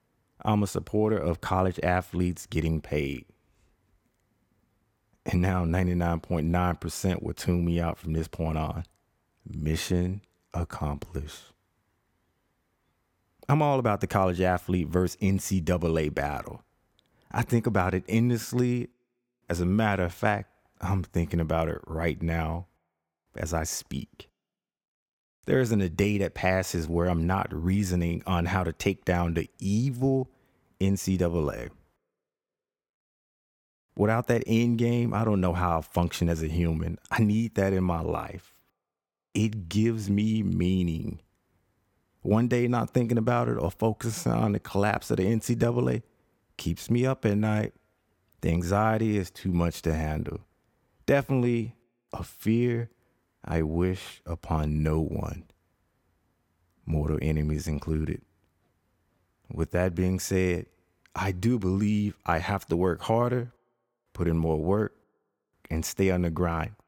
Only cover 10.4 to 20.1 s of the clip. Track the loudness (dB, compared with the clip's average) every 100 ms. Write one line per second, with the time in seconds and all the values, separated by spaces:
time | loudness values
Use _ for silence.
10.4 | _ -6 -6 -4 -6 -6 -8 -10 -10 -14
11.4 | -20 _ _ _ _ _ _ _ _ _
12.4 | _ _ _ _ _ _ _ _ _ _
13.4 | 0 4 4 4 2 2 2 2 2 4
14.4 | 2 2 0 0 2 2 0 0 0 0
15.4 | 0 0 2 0 2 0 0 -2 -4 -6
16.4 | -10 -16 _ _ _ _ _ _ _ -4
17.4 | 0 0 2 2 2 -2 0 2 2 0
18.4 | -2 0 0 -2 -6 _ _ _ _ _
19.4 | -6 -2 2 2 2 2 -2